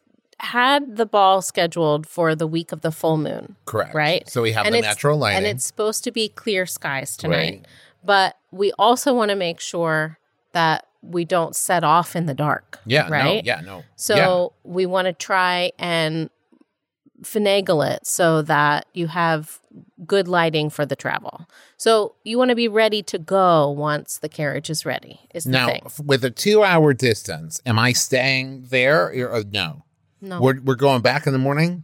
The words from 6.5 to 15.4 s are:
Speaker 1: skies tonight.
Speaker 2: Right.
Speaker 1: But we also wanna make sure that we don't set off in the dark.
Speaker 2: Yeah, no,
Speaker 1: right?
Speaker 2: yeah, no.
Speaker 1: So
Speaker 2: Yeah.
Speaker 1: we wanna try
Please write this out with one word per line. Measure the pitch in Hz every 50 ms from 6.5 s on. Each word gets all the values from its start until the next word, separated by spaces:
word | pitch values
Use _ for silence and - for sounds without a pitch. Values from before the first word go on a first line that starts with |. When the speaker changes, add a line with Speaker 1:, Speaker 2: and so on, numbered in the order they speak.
| 202 185 185
Speaker 1:
skies | - - - - 151 139 135 139 - -
tonight. | - - 160 -
Speaker 2:
Right. | - 165 - - - - _ - - - _ _ _ -
Speaker 1:
But | 190 202 196 190 180 - _ _ _
we | 175 185 208 196 -
also | - 196 226 247 254 - 285 247
wanna | 247 214 208 202
make | 196 180 170 165 -
sure | - - - 175 170 160 156 156 156 160 160 - _ _ _ _ _ _ -
that | 175 165 160 156 - - _ _ _
we | - 175 170 175 170
don't | 160 185 170 165 - -
set | - - - 185 170 165
off | 147 160 175 165 - -
in | 170 170
the | 156 131
dark. | 139 151 147 - - - _ - - _
Speaker 2:
Yeah, | 107 123 151 -
no, | -
Speaker 1:
right? | 156 143 135 151 196 220 -
Speaker 2:
yeah, | - - 80
no. | 85 95 98 175 - _ _
Speaker 1:
So | - - - 208
Speaker 2:
Yeah. | - - 185 180 180 180 - - _ _ -
Speaker 1:
we | 175 185 185
wanna | 180 185 190 185 185 175
try | - - - 196 185